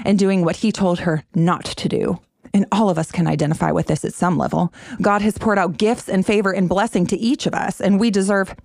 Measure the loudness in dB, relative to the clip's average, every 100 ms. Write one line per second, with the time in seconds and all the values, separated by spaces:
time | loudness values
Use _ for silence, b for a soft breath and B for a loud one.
0 | 0 2 2 2 0 0 -2 0 0 0
1 | 0 -2 -2 0 2 0 -4 -6 -4 -2
2 | -2 -4 -8 _ -2 -2 0 2 2 0
3 | -2 -2 0 0 0 0 0 0 0 -2
4 | -4 -2 0 0 0 0 -2 B B -2
5 | 0 2 0 0 0 2 0 0 0 -2
6 | -2 -2 2 2 2 0 0 0 0 0
7 | 0 0 0 -2 -2 -2 -4 -2 0 2
8 | 2 2 0 0 -2 -4